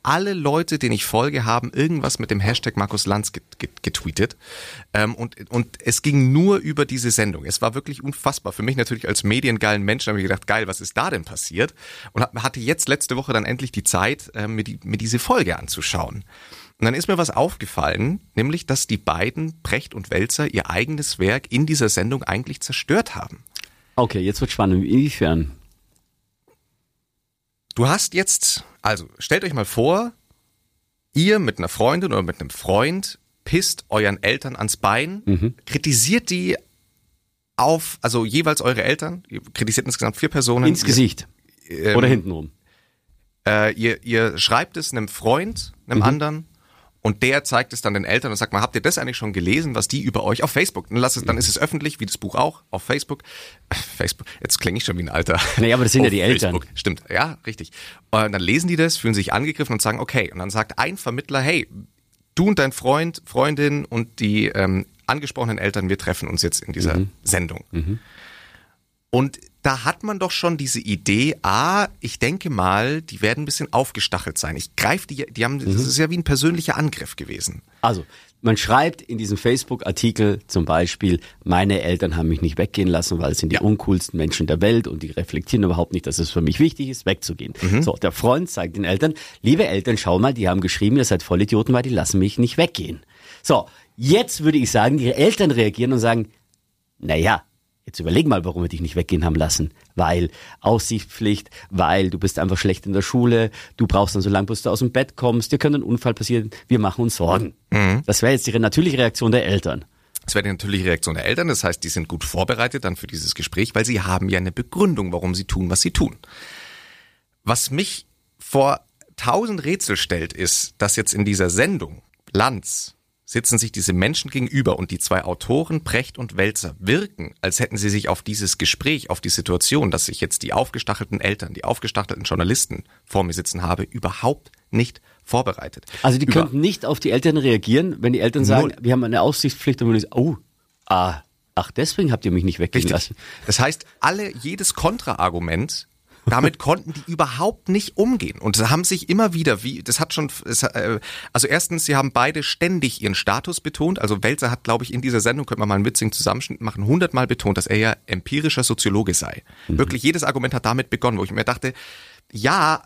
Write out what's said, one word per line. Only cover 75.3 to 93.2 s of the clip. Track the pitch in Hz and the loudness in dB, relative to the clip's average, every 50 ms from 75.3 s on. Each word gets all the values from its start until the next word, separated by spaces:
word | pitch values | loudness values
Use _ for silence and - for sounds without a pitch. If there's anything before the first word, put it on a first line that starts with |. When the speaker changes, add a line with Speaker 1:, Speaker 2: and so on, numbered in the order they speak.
Speaker 1:
die | 120 - 113 | -4 -2 -2
haben, | 120 139 143 | -2 -2 -2
das | 131 98 | -2 0
Speaker 2:
Mhm. | 95 107 | 0 2
Speaker 1:
ist | 131 131 123 139 | 2 2 2 2
ja | 160 156 | 2 2
wie | 175 | 0
ein | 175 165 | -2 0
persönlicher | - 143 135 139 165 170 165 160 - - - | 0 2 2 4 2 2 0 0 -2 -2 0
Angriff | 151 147 - - - - - | 0 -2 -2 -4 -8 -12 -12
gewesen. | - 71 - - - - - - - - _ _ _ - | -12 -12 -10 -8 -8 -6 -8 -8 -10 -16 _ _ _ 0
Speaker 2:
Also, | 117 113 90 78 - - - - _ _ _ | 2 2 0 -4 -10 -16 -20 -20 _ _ _
man | - 113 110 | 2 2 2
schreibt | 104 - - 113 135 151 170 - - - | 2 2 4 4 4 4 2 0 -4 -8
in | - 117 110 | -8 -8 -6
diesem | 110 98 104 | -4 -4 -4
Facebook-Artikel | 98 - 120 127 131 - - 127 117 - - 95 - - 117 110 - 110 104 98 101 - | 0 2 2 2 2 0 -4 -8 -6 -4 -4 -2 0 0 2 2 4 2 2 2 0 -4
zum | - - 95 82 | -2 0 0 2
Beispiel, | - 78 82 87 87 - - - 95 87 82 - - - _ - | 4 4 2 2 2 0 0 2 2 2 2 0 -6 -18 _ -2
"Meine | 90 87 90 98 101 98 95 - | 2 2 4 4 4 2 2 2
Eltern | 85 90 85 - 87 78 | 0 0 0 0 0 0
haben | 82 80 80 | 0 0 0
mich | 82 76 | 0 0
nicht | 87 80 78 - | 0 0 0 0
weggehen | - - - - 95 92 | -2 -2 0 0 2 2
lassen, | 85 82 85 - 92 82 | 2 2 0 0 -2 -2
weil | 87 69 - | 0 0 0
es | - | -2
sind | - 78 | 0 0
die | 80 | 0
Speaker 1:
Ja. | - | 2
Speaker 2:
uncoolsten | - 107 107 - - - 98 90 - - - | 2 2 2 2 2 0 0 0 0 -2 -2
Menschen | 82 78 80 - - 80 | -2 -2 -2 0 -2 0
der | 76 76 85 92 | 0 0 2 4
Welt | 107 117 117 - - | 4 4 2 2 -2
und | - 78 80 | -6 -8 -10
die | 78 | -8
reflektieren | - - 90 - - 80 - - - 110 101 | -8 -8 -6 -6 -6 -6 -4 0 0 2 2
überhaupt | 90 87 85 85 - - | 2 2 0 0 -2 -2
nicht, | 87 - | -4 -4
dass | 69 71 - | -4 -4 -2
es | 82 - | -4 -2
für | - 90 | 0 0
mich | 82 73 - - | 0 2 2 4
wichtig | 151 165 - - 139 131 | 2 2 2 -2 -6 -8
ist, | 131 - - | -8 -6 -4
wegzugehen." | 92 95 - - - 85 - - - - - | -4 -4 -2 -4 -8 -10 -10 -10 -12 -8 -4
Speaker 1:
Mhm. | - 90 98 127 165 | 0 2 2 2 2
Speaker 2:
So, | 110 - | 0 0
der | - - 90 - | -2 -2 -4 -2
Freund | - - 117 127 156 180 - | 0 2 2 2 2 0 -4
zeigt | - 98 87 87 85 | -6 -6 -6 -6 -4
den | 98 98 | -4 -2
Eltern, | 87 95 98 151 160 156 - - - - - - | -2 0 0 0 -2 -2 -4 -10 -18 -16 -2 2
"Liebe | 107 147 175 214 | 4 4 4 4
Eltern, | - - 202 180 127 113 104 | 2 0 -2 0 0 -2 0
schau | - 95 87 95 | 0 2 2 4
mal, | 113 135 131 | 2 2 0
die | 120 101 90 | 0 0 0
haben | 92 98 92 | 2 2 0
geschrieben, | 90 - - 101 104 123 | -2 0 0 2 4 4
ihr | 139 123 | 4 4
seid | - 101 85 - | 2 2 0 0
Vollidioten, | - - 92 104 104 117 107 110 - 127 | 0 2 2 2 4 2 2 4 4 2
weil | 123 123 | 2 2
die | 131 | 0
lassen | 123 87 82 - - 95 | 0 -2 0 0 2 2
mich | 92 104 - - | 2 2 2 2
nicht | 123 120 - | 0 2 2
weggehen." | - 170 175 - - 175 - - - - _ _ _ | 2 2 2 0 -4 -8 -8 -10 -12 -14 _ _ _